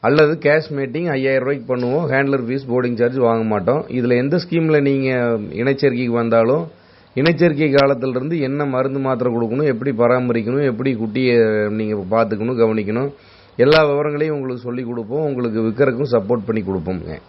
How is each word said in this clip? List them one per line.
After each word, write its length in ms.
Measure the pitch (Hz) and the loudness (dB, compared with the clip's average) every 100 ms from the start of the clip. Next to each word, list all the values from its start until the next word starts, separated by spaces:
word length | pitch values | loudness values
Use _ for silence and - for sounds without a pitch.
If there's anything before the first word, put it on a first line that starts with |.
அல்லது 300 | 113 147 151 156 | 2 4 4 4
கேஷ் 240 | 143 151 151 143 | 2 2 0 -6
மேட்டிங் 300 | 135 135 175 | -6 -4 -4
ஐயாயிரம் 300 | 139 135 135 | -2 0 0
ரூபாய்க்கு 240 | 127 143 117 | 0 -4 -4
பண்ணுவோம். 340 | 123 123 139 160 | -2 0 -2 0
ஹேண்ட்லர் 320 | 135 139 139 117 | 0 0 0 -2
ஃபீஸ், 180 | 131 131 | -6 -2
போர்டிங் 260 | 123 123 117 | -2 0 0
சார்ஜ் 180 | 120 131 120 | 0 2 2
வாங்க 160 | 113 110 | 2 0
மாட்டோம். 280 | 107 92 143 - 123 | 0 0 -2 -2 -4
இதுல 180 | 120 123 | 0 2
எந்த 120 | 135 170 | 2 -2
ஸ்கீம்ல 360 | 175 165 160 151 139 | 0 -2 2 2 2
நீங்க 200 | 139 131 127 120 113 101 78 | 0 0 0 0 -2 -4 -4
இனச்சேர்க்கைக்கு 540 | 123 139 143 120 127 117 | -2 2 0 0 -2 0
வந்தாலும், 440 | 117 113 113 147 165 - _ - _ - | 2 2 4 0 -2 -14 _ -20 _ 0
இனச்சேர்க்கை 540 | 151 156 170 143 151 139 | 0 4 2 2 2 4
காலத்திலிருந்து 600 | 139 135 131 127 139 170 135 | 4 2 -2 -4 -4 -2 -2
என்ன 180 | 143 143 | -2 -2
மருந்து 280 | 127 131 135 135 | 0 -2 -2 -2
மாத்திரை 260 | 127 123 117 | 0 0 0
கொடுக்கணும், 360 | 117 123 151 | -2 0 0
எப்படி 200 | 117 131 113 | 0 -2 0
பராமரிக்கணும், 680 | 120 127 123 117 110 135 143 | 2 2 2 -2 0 0 -2
எப்படி 220 | 110 135 117 | -2 -2 -2
குட்டியை 360 | 113 110 127 120 110 107 104 107 | -4 0 2 4 4 2 0 -2
நீங்க 180 | 107 107 92 | -2 -4 0
பார்த்துக்கணும், 460 | 113 110 107 113 123 | 0 0 -2 -2 2
கவனிக்கணும், 480 | 113 110 101 113 139 139 - - - - 131 | 2 2 -2 -4 -4 -8 -20 -20 -20 0 4
எல்லா 160 | 156 151 | 6 4
விவரங்களையும் 480 | 143 147 147 156 147 | 2 -2 -2 -2 -2
உங்களுக்கு 300 | 131 123 120 | -6 -8 -8
சொல்லிக் 220 | 120 120 | -8 -6
கொடுப்போம். 340 | 120 107 139 156 | -8 -6 -4 -4
உங்களுக்கு 280 | 127 120 110 113 | -2 -2 0 -2
விற்கிறதுக்கும் 460 | 113 135 120 139 117 | 2 0 2 0 0
சப்போர்ட் 320 | 98 120 101 | 0 -4 -2
பண்ணி 140 | 110 95 | -4 -2
கொடுப்போங்க. 500 | 95 85 92 82 78 | -4 -4 -6 -8 -12